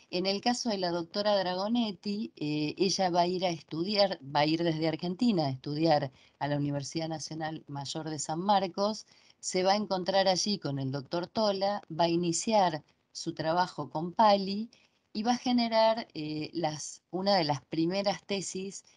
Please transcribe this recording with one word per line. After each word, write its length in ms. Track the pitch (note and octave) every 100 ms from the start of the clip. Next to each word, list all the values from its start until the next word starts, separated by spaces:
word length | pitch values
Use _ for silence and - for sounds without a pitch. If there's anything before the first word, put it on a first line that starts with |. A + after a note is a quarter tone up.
| -
En 160 | F3+ F#3
el 160 | G3
caso 280 | A#3+ B3 A#3+
de 80 | G3+
la 140 | F3+
doctora 460 | E3+ E3+ G#3 G#3 G3+
Dragonetti, 960 | F3+ F3+ G#3 A#3+ A3 F3+ G#3 G3+ A#3 -
eh, 400 | D3+ D3+ D3+ -
ella 320 | F#3 E3 F#3
va 120 | F3
a 60 | F3
ir 180 | F#3 F3+
a 40 |
estudiar, 680 | E3 - D3+ F#3 G#3 G3 F3+
va 180 | C#3 D3
a 40 | D3+
ir 160 | E3
desde 280 | E3+ D#3 D#3+
Argentina 560 | D#3 F3+ F3+ A#3+ F#3+ C#3+
a 40 |
estudiar 640 | C3 D3 D3 E3 D3 C3+ _ _ -
a 80 | C#3+
la 80 | D3
Universidad 500 | C#3+ C#3+ C#3 E3 D#3+
Nacional 560 | D#3 - D#3 D#3 D#3+ -
Mayor 420 | C#3+ C3+ D#3+ D#3
de 100 | D3+
San 220 | - D#3+
Marcos, 640 | F#3+ G3+ F#3+ F#3 G3+ G#3+ - _ _ _
se 240 | - F#3
va 100 | F#3
a 40 | G#3
encontrar 500 | G3 F#3+ F3+ G3 F#3+
allí 300 | F3+ G#3+ G3
con 220 | D3 C#3
el 120 | C3+
doctor 360 | C#3 C3 E3+ E3
Tola, 540 | - G#3+ G3 G3 G#3 -
va 160 | D#3+ E3+
a 40 |
iniciar 760 | E3+ F3 E3 - G#3+ F3 D#3 - _ _
su 200 | - E3+
trabajo 560 | D#3+ D#3+ F3 F3 - C3+
con 220 | D#3 F3
pali 580 | E3+ G#3+ G3+ F#3+ G3+ A3+ _ _ _ _
y 100 | G#3
va 100 | A3
a 40 | B3
generar, 720 | B3+ B3 A#3 A3 A3 A3 -
eh, 360 | D#3 D3+ D3+ D3+
las, 500 | E3 D#3 D3+ - - _
una 260 | F3 G3 G3
de 80 | D3+
las 160 | C#3
primeras 640 | - D#3+ E3 F#3+ G3+ F3 -
tesis 580 | G3 - F#3+ G3 - -